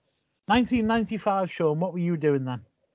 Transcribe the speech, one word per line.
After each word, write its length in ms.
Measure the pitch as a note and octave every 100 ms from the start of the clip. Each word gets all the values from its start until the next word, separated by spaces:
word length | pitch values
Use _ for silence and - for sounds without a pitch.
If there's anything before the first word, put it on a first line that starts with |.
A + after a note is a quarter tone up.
| _ _ _ _ -
Nineteen 400 | A#3 A#3+ B3 A3
ninety-five, 640 | A#3 G#3+ G#3+ G#3 G3 F#3
Sean, 300 | - D#3+ D3+
what 140 | F#3
were 60 | F3
you 180 | E3+ E3
doing 260 | D3+ C#3
then? 160 | B2+ A#2+ - _ _